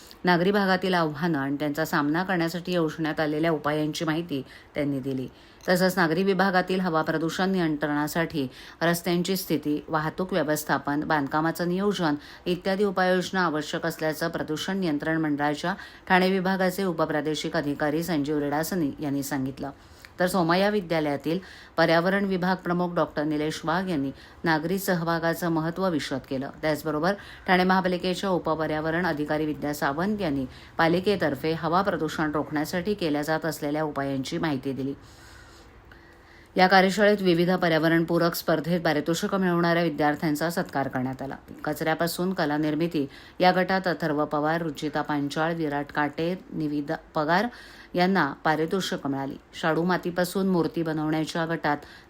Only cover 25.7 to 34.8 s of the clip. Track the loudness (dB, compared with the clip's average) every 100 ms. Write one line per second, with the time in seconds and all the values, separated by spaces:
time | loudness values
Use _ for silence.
25.7 | 0 0 0 -2 -6 -4 -6 -6 -4 -2
26.7 | -2 -2 0 0 -2 -6 -10 2 4 6
27.7 | 4 2 0 -2 -2 0 0 0 -2 0
28.7 | -2 -2 0 0 -2 -2 0 -2 -2 -4
29.7 | -2 -2 0 -2 0 -2 -2 -4 -8 -10
30.7 | 0 2 4 2 2 0 0 -2 -2 0
31.7 | 2 2 0 -2 -2 -2 -2 -2 -4 -2
32.7 | -4 -2 -2 0 -2 0 -2 -2 -4 -4
33.7 | -2 -2 -2 -4 -4 -4 -2 -2 -2 -4
34.7 | -4